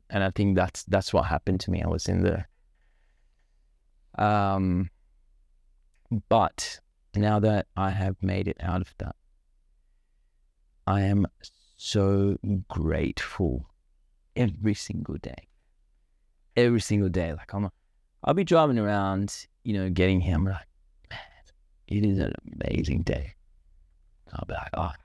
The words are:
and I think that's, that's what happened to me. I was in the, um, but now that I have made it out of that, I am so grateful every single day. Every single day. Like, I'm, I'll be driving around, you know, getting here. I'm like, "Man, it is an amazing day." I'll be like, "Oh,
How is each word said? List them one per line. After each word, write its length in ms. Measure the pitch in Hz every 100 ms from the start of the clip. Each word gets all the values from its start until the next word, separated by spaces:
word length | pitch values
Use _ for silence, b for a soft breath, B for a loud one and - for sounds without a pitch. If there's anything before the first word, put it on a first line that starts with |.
| -
and 140 | 101
I 80 | 95
think 240 | 98 101 90
that's, 280 | 90 - -
that's 280 | 98 -
what 120 | 95 -
happened 340 | 82 - 95
to 100 | -
me. 100 | 87
I 60 | 80
was 200 | 85 -
in 160 | 92
the, 220 | 92 82 - _ _ _ _ _ _ _ _ _ _ _ _ _ _ _ _ -
um, 680 | 104 104 98 95 95 90 90 - _ _ _ _ _ _ _ _ _ _ _ 113 -
but 520 | 110 90 - - - _ _ _ 101
now 240 | 104 107
that 280 | 107 104 - -
I 140 | 95
have 240 | 101 95 92
made 260 | 92 95 95
it 100 | -
out 220 | 90 90
of 120 | 92 -
that, 180 | - - _ _ _ _ _ _ _ _ _ _ _ _ _ _ _ _ -
I 140 | 98
am 260 | 98 101 95 - - - _ _
so 600 | - 104 98 98 98 - 101 95 -
grateful 1000 | - 78 80 - - - - 85 64 - _ _ _ _ _ _ -
every 380 | 117 92 104
single 440 | 101 - 90 - 71
day. 300 | - - - _ _ _ _ _ _ _ _ _ _ -
Every 260 | 120 117
single 280 | - 104 98
day. 240 | 90 82
Like, 200 | 78 -
I'm, 160 | 98 101 - _ _ _ _
I'll 100 | -
be 100 | 165
driving 360 | 170 170 151 120
around, 640 | 104 104 98 95 101 - - _
you 100 | -
know, 160 | 104 95
getting 300 | 90 92 92
here. 160 | 90 -
I'm 100 | 98
like, 200 | 92 - _ _ _ _
"Man, 80 | B B B - _ _ _ -
it 180 | 101 104
is 120 | 98
an 160 | 50 - - -
amazing 440 | - - - 64
day." 320 | - - 67 - _ _ _ - _ _ _ _ -
I'll 120 | - -
be 80 | -
like, 140 | -
"Oh, 180 | - 85 -